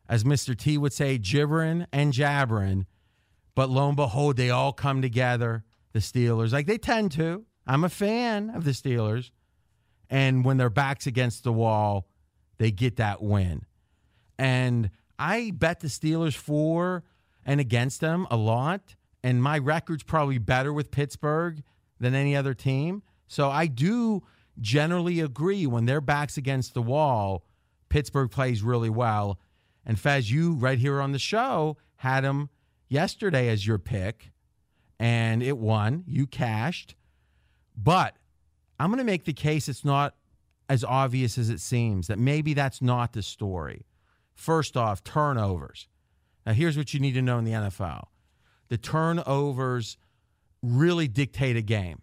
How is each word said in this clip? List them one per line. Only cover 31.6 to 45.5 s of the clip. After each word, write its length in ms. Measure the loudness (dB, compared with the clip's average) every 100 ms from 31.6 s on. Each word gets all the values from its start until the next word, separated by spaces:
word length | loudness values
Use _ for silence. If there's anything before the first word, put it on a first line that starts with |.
| -2 -4 _ _
had 280 | -2 0
'em 260 | 0 -2 -4 -10 _ _ _
yesterday 580 | 0 0 -2 0 2 2
as 180 | 2
your 140 | 0 -2
pick, 540 | -2 -4 -4 -8 -18 _ _ _ _ _ _ -4
and 420 | 0 2 2 0
it 160 | 0 -2
won. 460 | 0 2 2 -2 -2
You 180 | -2 -2
cashed. 720 | -2 -2 0 -2 -4 -12 -20 _ _ _ _ _ _ _ -2
But 400 | 4 4 2 -2 _ _ _ _ _ -2
I'm 100 | 0
gonna 140 | 0
make 200 | 0 0
the 80 | -2
case 360 | -2 0 0 -2
it's 160 | -4
not 320 | 0 2 0 -4 _ _ _ _ 0
as 140 | 0
obvious 560 | 2 0 2 2 0 0
as 100 | 0
it 120 | -2
seems, 480 | -2 0 2 0 -2
that 100 | 0
maybe 360 | 2 2 0
that's 280 | 0 -2 0
not 300 | 0 0 -2
the 100 | -4
story. 640 | -8 -6 -4 -4 -6 -12 -18 _ _ _ _
First 420 | -10 -2 0 0 0
off, 280 | -2 -2
turnovers. 840 | -4 0 0 0 0